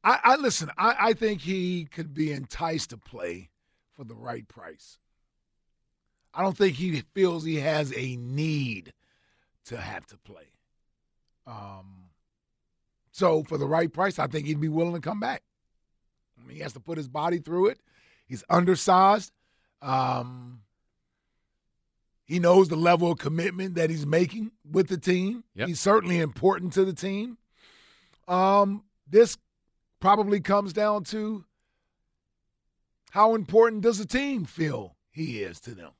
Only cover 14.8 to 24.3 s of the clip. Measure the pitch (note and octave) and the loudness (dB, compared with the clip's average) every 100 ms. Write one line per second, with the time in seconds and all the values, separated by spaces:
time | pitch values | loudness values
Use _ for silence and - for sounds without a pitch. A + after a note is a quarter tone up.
14.8 | E3+ E3+ D#3+ G#3 A#3+ C4+ _ _ _ _ | -2 -4 -6 -6 -6 -6 _ _ _ _
15.8 | _ _ _ _ _ _ B2 D3+ D3+ C3+ | _ _ _ _ _ _ -20 -14 -14 -14
16.8 | A#2+ D#3+ C#3 C#3 D#3+ F3 D#3 F3 G3 - | -12 -10 -8 -4 -2 -2 -4 0 0 0
17.8 | _ _ _ _ _ B2 - F3 F3+ F#3 | _ _ _ _ _ -14 0 2 4 2
18.8 | - F#3 F#3+ G#3+ F#3 _ _ _ _ _ | 4 6 6 4 -2 _ _ _ _ _
19.8 | C#3 C3 B2+ B2+ B2 B2+ B2 B2 G#2 _ | -4 -2 -2 -4 -6 -14 -20 -20 _ _
20.8 | _ _ _ _ _ _ _ _ _ _ | _ _ _ _ _ _ _ _ _ _
21.8 | _ _ _ _ _ E3+ E3+ F3+ F#3 D#3+ | _ _ _ _ _ 0 6 8 6 4
22.8 | E3+ E3+ E3+ D3+ C#3+ D#3+ F#3 F3+ F#3+ E3+ | 4 4 4 0 -2 -2 -2 -4 -6 -2
23.8 | D#3+ D#3+ D3 D#3+ F3+ | 0 0 0 2 2